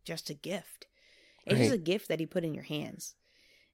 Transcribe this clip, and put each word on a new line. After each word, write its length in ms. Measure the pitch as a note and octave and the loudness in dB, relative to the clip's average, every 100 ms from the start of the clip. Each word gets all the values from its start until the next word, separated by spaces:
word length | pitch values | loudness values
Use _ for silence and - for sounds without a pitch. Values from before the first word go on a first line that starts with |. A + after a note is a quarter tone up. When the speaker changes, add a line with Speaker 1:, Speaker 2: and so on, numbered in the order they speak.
Speaker 1:
just 240 | - E3 - | -10 -10 -8
a 60 | |
gift. 520 | D3 - F3+ - - - _ _ _ _ _ - | -10 -6 -8 -8 -20 -20 _ _ _ _ _ 2
It's 120 | - | 6
just 120 | A3+ | 6
Speaker 2:
Right. 100 | A#3 | 4
Speaker 1:
a 20 | |
gift 260 | D#3+ F#3 - | 2 0 0
that 120 | D#3+ | -2
he 60 | D#3+ | 0
put 180 | F#3 | -2
in 80 | E3 | -2
your 120 | C#3+ | -4
hands." 500 | - D3+ D3 - - - _ _ _ _ _ | -4 -6 -6 -10 -16 -18 _ _ _ _ _